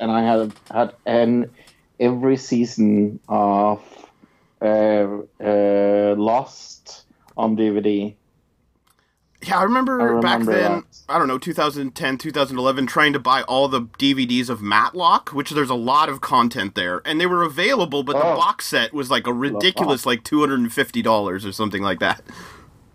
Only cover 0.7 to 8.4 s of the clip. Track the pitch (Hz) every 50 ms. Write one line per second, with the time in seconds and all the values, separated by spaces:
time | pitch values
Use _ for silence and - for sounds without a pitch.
0.7 | - 110 120 110 - - - - 117 117 120 117 120 120 117 117 - _ - -
1.7 | _ _ _ _ _ - 120 120 123 123 127 135 135 131 131 - 127 117 120 117
2.7 | - - 110 107 104 101 104 104 104 - _ - 107 107 104 101 101 101 104 104
3.7 | 104 101 - - - - - - _ _ _ _ _ _ _ _ _ - 110 107
4.7 | 107 107 107 107 107 104 101 98 104 101 - - _ - 104 104 104 104 101 101
5.7 | 101 101 101 101 101 104 104 104 104 104 104 110 113 131 135 - - - - -
6.7 | - - _ - - - - _ _ _ _ _ - - 113 110 110 107 110 107
7.7 | 101 104 101 104 104 101 101 104 107 _ _ _ _ _